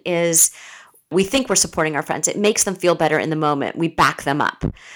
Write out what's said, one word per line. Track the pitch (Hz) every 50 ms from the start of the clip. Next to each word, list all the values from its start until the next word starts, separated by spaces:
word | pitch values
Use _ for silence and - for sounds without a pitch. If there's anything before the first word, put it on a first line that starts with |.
| -
is, | 185 175 170 170 170 165 165 - - - - - - - - - - _ _ _ -
we | 156 185
think | 190 190 - 277 254 -
we're | 196
supporting | - - - - 180 160 156 151
our | 143
friends. | 156 - - 139 -
It | - - -
makes | 208 208 214 - -
them | 202 190
feel | - - 175 170
better | 165 165 147 156 151
in | 95 156
the | 156
moment. | 156 156 147 147 139 127 - -
We | - 165
back | 165 - - 156 139 151 -
them | - 143 139 147
up. | 120 - - - - - - - - - -